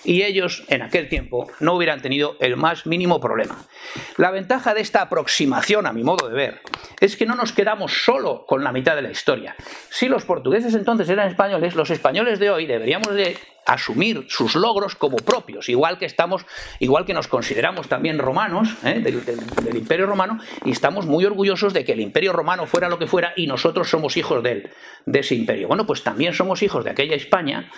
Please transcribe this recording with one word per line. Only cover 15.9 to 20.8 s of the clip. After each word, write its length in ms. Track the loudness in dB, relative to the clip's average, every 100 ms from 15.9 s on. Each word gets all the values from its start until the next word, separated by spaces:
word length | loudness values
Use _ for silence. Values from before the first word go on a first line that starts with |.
| 0
que 80 |
estamos, 400 | -6 2 2 2 -8 -16 -14 -4
igual 240 | 2 2
que 100 | 2
nos 140 | -4 -2
consideramos 600 | -2 -2 0 0 -2 -4
también 300 | -2 0 0
romanos, 500 | 0 0 0 0 -2 0
¿eh? 140 | -2 0
del, 260 | 0 -2
del, 140 | -4 -6 -4
del 300 | -4 -2 -4
Imperio 300 | -2 0 0
Romano, 340 | 0 -2 -4 -10 -6
y 80 | -4
estamos 340 | 0